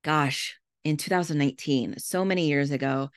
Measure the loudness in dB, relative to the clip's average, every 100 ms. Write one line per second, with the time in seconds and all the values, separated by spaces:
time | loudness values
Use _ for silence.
0 | 0 2 2 0 -6 -12 _ _ -2 -2
1 | 0 0 0 2 0 0 0 0 0 -6
2 | -4 0 0 2 2 2 0 0 0 -2
3 | -4